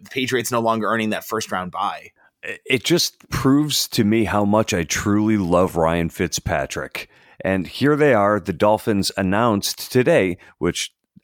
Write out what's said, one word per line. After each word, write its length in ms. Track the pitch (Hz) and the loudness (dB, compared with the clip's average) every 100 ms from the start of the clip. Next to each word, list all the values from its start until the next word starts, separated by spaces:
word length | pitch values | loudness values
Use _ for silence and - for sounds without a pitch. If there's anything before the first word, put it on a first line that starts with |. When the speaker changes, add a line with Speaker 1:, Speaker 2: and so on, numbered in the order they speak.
| - | -6
Speaker 1:
Patriots 400 | 139 127 123 120 | -6 -2 -2 0
no 100 | 120 | 0
longer 280 | 113 113 104 | 0 0 0
earning 220 | 113 110 | -2 -2
that 140 | 90 | -4
first 280 | - 110 - | -4 -6 -4
round 180 | 95 90 | -6 -6
bye. 400 | 87 98 80 - _ _ _ | -6 -6 -8 -16 _ _ _
Speaker 2:
It 400 | - 104 - 127 | -14 -10 -2 -2
just 460 | - 170 - - - | 0 0 0 -8 -10
proves 560 | - 135 143 151 - - | -2 2 2 2 -4 -4
to 120 | - | 0
me 220 | 104 113 | 2 2
how 200 | 98 104 | 0 0
much 300 | 101 107 110 | 2 2 2
I 80 | 90 | -2
truly 540 | 80 - 107 104 107 107 | -2 -4 0 2 2 2
love 400 | 87 87 92 82 | 2 2 2 2
Ryan 320 | 80 85 85 | 2 2 -2
Fitzpatrick. 1000 | - 87 - - 76 69 - 65 - - _ _ - | -2 -4 -4 -2 -4 -4 -8 -10 -12 -14 _ _ -8
And 220 | 92 95 82 | -4 -2 -4
here 300 | - 135 147 | -2 0 4
they 180 | 147 | 4
are, 240 | 110 101 104 | 4 4 2
the 140 | 90 | -2
Dolphins 580 | 82 104 107 - 101 92 - | 0 2 2 2 0 0 -2
announced 720 | 95 101 120 101 - - - | 0 2 2 0 -2 -8 -2
today, 480 | 127 127 156 95 87 - - | 0 4 4 2 -2 -12 -4
which 360 | 87 - - _ _ _ | -4 -4 -8 _ _ _